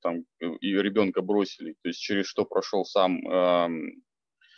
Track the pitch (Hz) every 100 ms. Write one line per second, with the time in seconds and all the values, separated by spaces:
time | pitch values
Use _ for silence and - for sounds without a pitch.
0 | 90 85 85 - 85 - 101 98 101 104
1 | 98 95 92 104 95 - 80 - 87 85
2 | - 98 95 - 98 95 - 101 90 101
3 | 92 85 - 92 90 87 85 82 78 -
4 | _ _ _ _ _